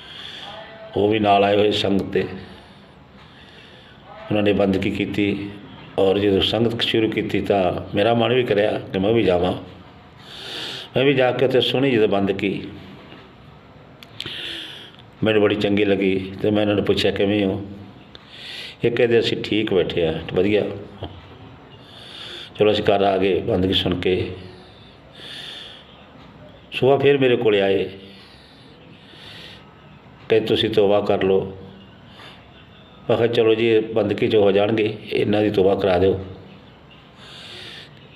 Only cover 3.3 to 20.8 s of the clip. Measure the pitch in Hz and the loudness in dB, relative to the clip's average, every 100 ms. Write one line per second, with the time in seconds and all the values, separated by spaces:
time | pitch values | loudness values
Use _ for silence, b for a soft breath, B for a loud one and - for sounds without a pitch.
3.3 | B B B B B B B - - - | B B B B B B B -20 -20 -6
4.3 | 104 101 98 98 95 98 - 98 101 101 | -2 0 2 0 0 -2 -4 -4 0 -2
5.3 | 101 - - - - - - 98 98 104 | -2 -8 -14 -18 -20 -10 0 2 2 2
6.3 | 95 - 107 117 117 - 117 110 110 104 | 2 2 0 0 0 0 0 0 -2 -2
7.3 | 101 - 101 90 80 92 101 104 117 113 | -4 0 0 2 -2 -4 0 2 2 2
8.3 | 127 120 101 101 98 - 98 98 117 95 | 2 2 0 0 -2 -6 -2 0 2 2
9.3 | 87 90 107 - - - - - - B | 2 0 -4 -10 -18 -20 -20 -20 -20 B
10.3 | B B B B B B 123 135 131 123 | B B B B B B 0 2 4 2
11.3 | 123 131 131 120 127 139 117 107 98 98 | 2 2 2 2 0 2 4 2 2 0
12.3 | 98 101 - 95 - - - - - - | 0 -2 -4 -8 -16 -18 -20 -20 -20 -20
13.3 | - - - - - - - - B B | -20 -20 -20 -20 -20 -20 -20 -20 B B
14.3 | B B B B B B B - - 107 | B B B B B B B -20 -4 2
15.3 | 107 104 101 104 101 101 98 98 95 95 | 4 4 2 0 2 2 2 2 0 -4
16.3 | - 107 107 104 104 98 98 101 95 101 | -4 0 2 2 0 0 2 0 0 0
17.3 | 104 98 98 - - - - - B B | 2 0 -2 -8 -14 -18 -20 -20 B B
18.3 | B B B B B 120 120 120 117 98 | B B B B B -2 2 4 4 2
19.3 | - - 101 107 92 80 87 80 80 - | -2 -2 -2 2 2 0 0 -2 -2 -4
20.3 | 90 98 104 - - | 0 2 2 0 -6